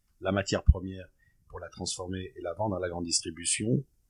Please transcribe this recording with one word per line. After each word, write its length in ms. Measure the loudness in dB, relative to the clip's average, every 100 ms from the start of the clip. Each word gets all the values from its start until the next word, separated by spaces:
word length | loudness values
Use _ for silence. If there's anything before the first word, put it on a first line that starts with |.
| _ -6
la 120 | 0
matière 320 | 0 2 4
première 440 | 6 6 4 -8 -14 _ _ _ -14
pour 120 | -12
la 80 | -10
transformer 640 | -6 -6 -4 -4 -4 -6 -8
et 60 |
la 100 | -6
vendre 240 | -2 0 0
à 40 |
la 100 | -2
grande 160 | -2 -2
distribution, 760 | -2 -2 -4 -2 0 2 0 0 _